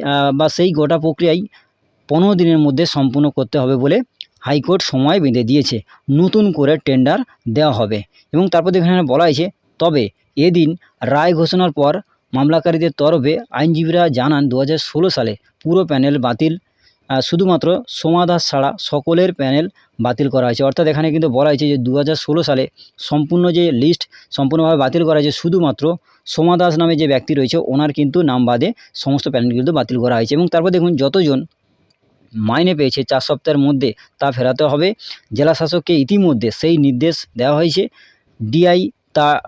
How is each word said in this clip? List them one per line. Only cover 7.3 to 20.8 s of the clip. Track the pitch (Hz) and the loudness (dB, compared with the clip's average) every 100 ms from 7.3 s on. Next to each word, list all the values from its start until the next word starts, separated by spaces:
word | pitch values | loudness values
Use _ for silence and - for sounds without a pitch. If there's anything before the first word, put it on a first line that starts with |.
| _ - | _ -6
দেওয়া | 113 151 | 0 0
হবে। | 117 110 107 104 _ _ | 0 -2 -4 -8 _ _
এবং | 147 190 | 0 0
তারপর | 170 170 | 0 0
দেখুন, | 185 170 | 0 2
এখানে | 185 | 0
বলা | 156 131 | 2 2
হয়েছে, | 170 135 175 - _ _ | 2 0 -2 -6 _ _
তবে | 165 147 104 _ _ - | 0 0 -2 _ _ 0
এদিন | 160 175 151 170 _ _ | 2 4 2 -2 _ _
রায় | 123 139 165 | -2 0 2
ঘোষণার | 165 165 185 180 | 0 0 0 0
পর | 147 143 170 - _ _ | 2 0 0 -6 _ _
মামলাকারীদের | 131 143 160 165 165 165 139 | -2 2 2 0 0 -2 0
তরফে | 147 165 131 160 233 | 0 2 0 -2 -4
আইনজীবীরা | - 156 160 160 170 170 | -2 0 0 0 0 0
জানান, | 123 127 151 143 | 0 0 0 0
দু | 123 | 0
হাজার | 135 156 | -2 -4
ষোলো | - 147 180 | -4 -2 -2
সালে | - 113 104 _ _ | -2 -4 -6 _ _
পুরো | 156 180 | -2 0
প্যানেল | 175 139 135 143 | 0 0 0 0
বাতিল, | 123 120 160 170 _ _ _ _ _ | -2 0 -2 -2 _ _ _ _ _
আহ, | 131 | -4
শুধুমাত্র | 127 170 190 165 156 180 123 | -2 -2 0 0 0 -2 -4
সোমা | - 165 170 175 | -6 -2 0 2
দাস | 175 - | 0 -2
ছাড়া | 139 139 202 | -2 -2 -4
সকলের | - 147 143 170 185 | -6 -6 0 2 2
প্যানেল | 180 135 139 175 _ _ _ | 0 -2 0 -2 _ _ _
বাতিল | 117 123 139 | -4 0 0
করা | 131 123 | 0 0
হয়েছে। | 117 | 0
অর্থাৎ | 135 135 | -2 0